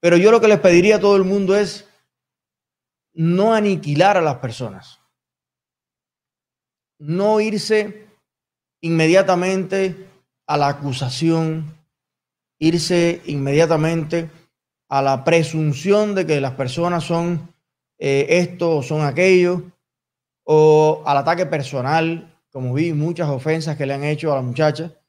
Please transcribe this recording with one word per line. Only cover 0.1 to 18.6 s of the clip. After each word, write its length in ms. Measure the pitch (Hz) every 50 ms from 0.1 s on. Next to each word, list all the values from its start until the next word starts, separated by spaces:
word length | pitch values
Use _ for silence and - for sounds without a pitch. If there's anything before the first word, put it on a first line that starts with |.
| 175
yo 140 | 175 180 214
lo 100 | 226 226
que 80 | 220 220
les 100 | 214 156
pediría 380 | - 185 175 175 180 208 214
a 40 | 202
todo 160 | - 202 202
el 80 | 196 190
mundo 320 | 190 196 202 196 180 196
es 320 | 208 208 175 - - - _ _ _ _ _ _ _ _ _ _ _ _ _ _ _ _ _ _ _ _ _ _ _ _ _
no 420 | _ 165 165 165 175 185 202 226 226
aniquilar 640 | 220 214 208 190 156 147 147 143 147 180 202 208
a 60 | 185
las 140 | 165 156 135
personas, 640 | - - 123 110 - 127 110 95 92 - - - _ _ _ _ _ _ _ _ _ _ _ _ _ _ _ _ _ _ _ _ _ _ _ _ _ _ _ _ _ _ _ _ _ _ _ _ _ _ _ _ _
no 420 | 151 147 165 180 202 208 214 214
irse 680 | 214 220 220 202 - - 220 214 208 202 - - - _ _ _ _ _ _ _ _ _ _ _ _ _ _ _
inmediatamente 1300 | - 165 165 160 160 160 175 190 190 190 180 175 180 185 190 190 185 - 190 196 190 190 165 - - - _ _ _ _ _ _ _
a 100 | - 151
la 120 | 147 143 143
acusación, 1040 | 139 147 147 143 127 - 139 123 - - 165 165 165 165 160 160 160 160 160 151 - _ _ _ _ _ _ _ _ _ _ _ _ _ _ _ _ _
irse 640 | 151 160 165 170 165 - 185 175 170 170 170 175 -
inmediatamente 1000 | - 147 143 135 139 139 151 165 156 160 151 156 160 165 165 156 151 170 170 165 160 - - _ _ _ _ _ _ _ _ _ _
a 140 | 135 139
la 220 | 139 139 135 131 -
presunción 920 | 160 170 170 160 156 160 160 156 151 139 127 - 190 202 208 214 208 202
de 100 | 190 180
que 140 | 156 156 147
las 140 | 135 135 127
personas 500 | - 139 123 - - 170 175 175 170 156
son, 500 | - 170 170 170 170 175 160 - - _ _ _ _ _ _ _ _ _ _
eh, 280 | - 139 139 - - 143
esto 500 | 151 180 180 175 180 -